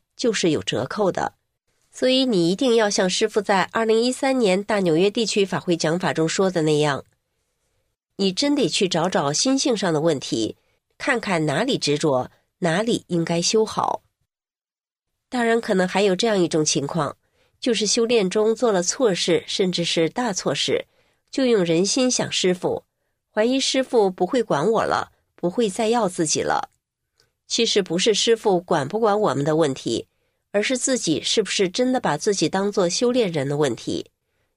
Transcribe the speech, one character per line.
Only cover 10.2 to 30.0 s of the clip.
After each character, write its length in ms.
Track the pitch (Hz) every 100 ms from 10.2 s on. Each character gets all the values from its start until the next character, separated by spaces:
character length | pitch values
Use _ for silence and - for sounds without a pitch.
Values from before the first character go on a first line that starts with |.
| - 113 107 - _ _ _ -
看 220 | - 240
看 260 | - 175 151
哪 180 | 143
里 140 | 254 190
执 180 | - 147
着， 360 | 160 127 123 _ _ -
哪 220 | 180 170
里 240 | 226 185 -
应 140 | 170
该 160 | 165 170
修 240 | 175 220
好。 380 | 214 - - - _ _ _ _ _ _ _ _ _ _ _ _ _
当 160 | 247 233
然 160 | 233
可 140 | 226 190
能 120 | 185
还 140 | 190
有 140 | 202 185
这 100 | 233
样 160 | 202
一 60 | 165
种 180 | 160 151
情 220 | 160 139
况， 280 | 170 143 - _ _ _ _
就 160 | 262 208
是 100 | 208
修 220 | 254 226
炼 200 | 240 185
中 280 | 214 214 220
做 160 | 240
了 100 | 190
错 320 | 175 - 240
事， 300 | 175 - 160 -
甚 260 | - 185
至 120 | 175
是 260 | 165 175 160
大 240 | - 247
错 220 | 180 170 139
事， 320 | - - - _ _ _ _
就 160 | - 254
用 180 | 220
人 220 | 170 165 196
心 240 | 277 254
想 220 | - -
师 240 | - 185 180
父， 300 | 156 107 - _ _ _ _
怀 140 | 214 233
疑 140 | 262
师 240 | - 269
父 260 | 254 247 196
不 160 | 185 180
会 160 | 254
管 260 | 220 147 180
我 160 | 214
了， 280 | 76 90 - _ _ _
不 120 | 175
会 220 | 214 220
再 200 | 190 220
要 200 | 240 196
自 160 | 180 160
己 160 | 127
了。 300 | 76 69 - _ _ _ _ _ _ _ -
其 220 | - 226
实 160 | 208
不 160 | 185 170
是 160 | 226 196
师 200 | 247 226
父 240 | 220 180
管 280 | - 170 139
不 120 | 214
管 200 | 226 208
我 140 | 190 131
们 80 |
的 120 | 147 156
问 180 | 156
题， 340 | 131 - 110